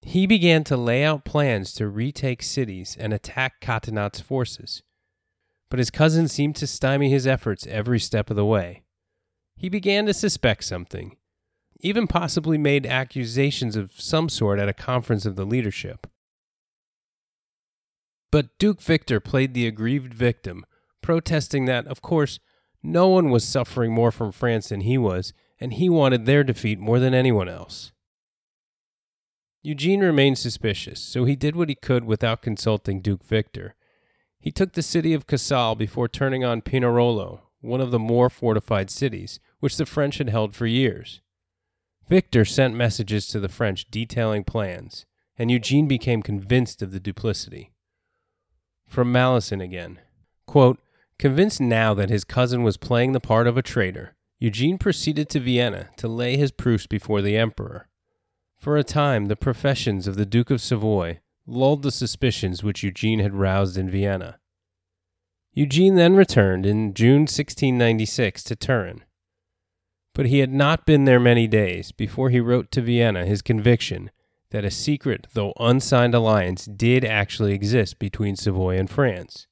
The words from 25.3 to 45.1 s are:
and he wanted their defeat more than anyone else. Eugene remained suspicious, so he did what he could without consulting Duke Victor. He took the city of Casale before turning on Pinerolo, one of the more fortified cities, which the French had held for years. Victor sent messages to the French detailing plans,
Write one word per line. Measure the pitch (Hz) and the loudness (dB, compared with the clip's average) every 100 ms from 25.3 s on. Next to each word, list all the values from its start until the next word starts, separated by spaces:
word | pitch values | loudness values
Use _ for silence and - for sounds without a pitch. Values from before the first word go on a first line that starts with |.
| - _ _ | -14 _ _
and | 127 | -10
he | 113 180 | -2 2
wanted | 165 135 127 113 | 4 4 2 4
their | 143 | 4
defeat | 135 120 113 104 | 4 0 -2 -4
more | 104 120 | 0 2
than | 131 | 4
anyone | 127 127 110 90 | 4 4 2 0
else. | 85 - - - _ _ _ _ _ _ _ _ _ _ _ _ _ _ _ _ _ | -8 -16 -18 -18 _ _ _ _ _ _ _ _ _ _ _ _ _ _ _ _ _
Eugene | 151 147 156 196 | -10 -4 0 2
remained | 190 147 139 131 | 4 4 4 2
suspicious, | 123 - 113 98 - - | -4 -4 -4 -4 -8 -14
so | - 127 127 | -8 -2 0
he | 139 | 0
did | 147 165 | -2 -2
what | 165 | -4
he | 139 | -4
could | - 127 113 | 0 -2 0
without | 107 117 113 | -2 -2 -4
consulting | - 107 - 107 - 95 | -6 -4 -2 -2 -4 -6
Duke | 98 98 _ | -4 -6 _
Victor. | 110 104 - 92 _ _ _ _ _ _ _ | -2 -2 -10 -16 _ _ _ _ _ _ _
He | - | -12
took | 151 190 | -4 -2
the | - | -2
city | 160 170 160 | -2 -2 0
of | 160 - | -2 -2
Casale | 139 - 135 117 110 | -4 0 0 0 -2
before | 110 - 120 | -4 -4 -4
turning | - 135 131 127 | -2 -2 0 -2
on | 117 | -4
Pinerolo, | - 131 123 120 120 113 90 87 _ _ | -2 0 2 4 2 0 -6 -14 _ _
one | - 123 | -6 -4
of | 131 | 0
the | 120 | -2
more | 110 120 123 | 2 4 2
fortified | - 120 107 - 104 95 | 2 0 0 0 -4 -2
cities, | - 135 101 95 - _ _ | -4 -4 -6 -14 -18 _ _
which | 143 - | -4 -2
the | 151 | -4
French | - 143 147 | -2 -2 -2
had | 131 | -2
held | 110 107 107 | -2 -2 -2
for | 117 | 0
years. | 120 131 - - - _ _ _ _ _ _ _ _ _ | 2 0 -2 -14 -20 _ _ _ _ _ _ _ _ _
Victor | 185 - 123 104 | 2 4 2 2
sent | - 131 | 2 0
messages | 117 117 104 101 107 - | 2 -2 -2 -4 -4 -4
to | 110 | -6
the | 98 | -6
French | - 110 95 - | -4 -4 -4 -8
detailing | 110 113 - 113 107 95 | -8 -6 -4 -2 -2 -4
plans, | 113 104 85 - - - | -6 -6 -10 -16 -20 -20